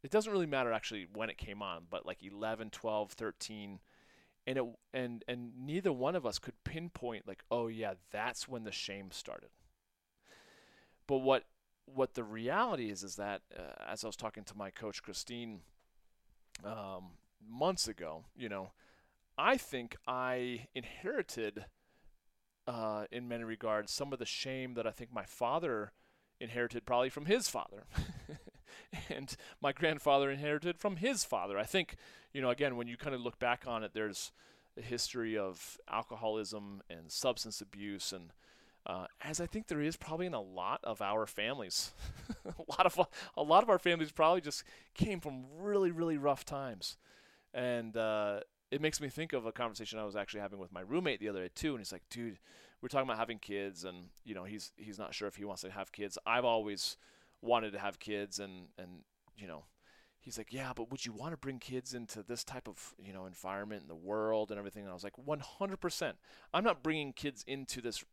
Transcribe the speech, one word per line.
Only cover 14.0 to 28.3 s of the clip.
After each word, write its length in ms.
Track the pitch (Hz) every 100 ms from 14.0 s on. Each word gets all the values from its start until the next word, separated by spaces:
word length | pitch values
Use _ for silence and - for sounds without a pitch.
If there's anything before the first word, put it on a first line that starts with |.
I 40 | 113
was 100 | -
talking 260 | 113 104
to 140 | 98 101
my 120 | 98
coach, 320 | - 110 -
Christine, 600 | - 98 - 120 117 104 - _ _ _ _ _ _ _ _ - 101
um, 460 | 110 101 95 92 85 _ _ 107
months 380 | 120 160 185 -
ago, 380 | 104 82 80 - -
you 120 | 117
know, 240 | 101 92 - - - _ _ _ -
I 220 | 170 262
think 380 | - 127 117 - -
I 600 | 127 127 127 123 120 127 131
inherited, 920 | - - 190 277 - - 110 104 - _ _ _ - - _ _ _ _ -
uh, 380 | 120 110 107 104
in 160 | 117 123
many 160 | 117
regards, 480 | 113 110 113 107 104
some 220 | - 139
of 60 | 135
the 60 | 113
shame 500 | - 135 131 127 120
that 100 | 113
I 60 |
think 200 | - 120
my 140 | 120 95
father 680 | - 120 151 165 113 104 _ _ _ _ _
inherited 460 | 113 120 120 120 -
probably 240 | 123 131
from 160 | 143 147
his 220 | 226 -
father 340 | - - 101 - - - - -